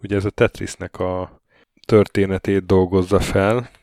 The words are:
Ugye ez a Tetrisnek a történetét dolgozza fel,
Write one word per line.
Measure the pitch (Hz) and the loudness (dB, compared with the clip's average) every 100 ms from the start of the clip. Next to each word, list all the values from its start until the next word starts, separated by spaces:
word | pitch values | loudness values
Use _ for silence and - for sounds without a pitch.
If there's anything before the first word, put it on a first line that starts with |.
Ugye | 110 101 | -2 -2
ez | 101 | -2
a | |
Tetrisnek | - 117 - 92 - 90 - | 0 -2 0 -12 -10 -14 -6
a | 92 92 92 - _ _ _ _ _ | -6 -4 -8 -14 _ _ _ _ _
történetét | 110 98 - 95 95 - 98 90 | 2 2 0 0 -2 -2 -2 2
dolgozza | 95 92 95 90 98 | 2 4 0 2 0
fel, | - - 98 117 123 _ | 0 0 0 0 -4 _